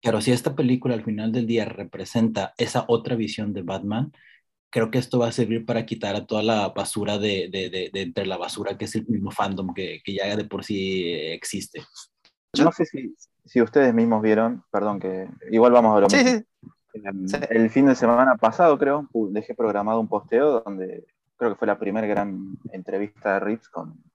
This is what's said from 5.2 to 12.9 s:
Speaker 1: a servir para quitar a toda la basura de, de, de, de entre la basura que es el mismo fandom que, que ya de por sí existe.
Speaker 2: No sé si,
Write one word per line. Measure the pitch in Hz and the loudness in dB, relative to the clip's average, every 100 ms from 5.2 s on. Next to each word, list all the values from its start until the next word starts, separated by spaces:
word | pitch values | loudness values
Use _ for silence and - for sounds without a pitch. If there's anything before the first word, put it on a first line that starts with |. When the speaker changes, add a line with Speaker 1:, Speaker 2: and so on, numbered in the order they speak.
| 117 | 0
Speaker 1:
a | |
servir | 110 107 113 113 | 0 0 -2 -2
para | 113 | -4
quitar | 110 110 104 101 | -4 -6 -4 -6
a | - | -2
toda | 110 | -2
la | 107 110 98 | 2 0 0
basura | - 98 - 104 104 | -4 -6 -4 -4 -2
de, | 104 98 90 | -2 -2 -4
de, | 95 90 | -6 -6
de, | 92 90 | -6 -6
de | 98 | -6
entre | 90 101 | -6 -6
la | 95 90 | -6 -6
basura | 87 - 104 98 | -8 -6 -6 -6
que | 104 | -6
es | |
el | 113 107 | -6 -2
mismo | 107 95 | -2 -2
fandom | - 101 95 92 | -4 -4 -4 -6
que, | 87 90 80 | -8 -10 -10
que | - | -10
ya | 98 98 107 | -6 -4 -4
de | 104 | -6
por | 98 | -10
sí | - 101 95 95 85 | -6 -4 -2 -2 -4
existe. | 82 78 82 - 98 98 - - - - _ _ _ _ 139 | -4 -6 -10 -8 -10 -10 -16 -18 -20 -20 _ _ _ _ 2
Speaker 2:
No | 165 | 2
sé | - | 2
si, | - | -4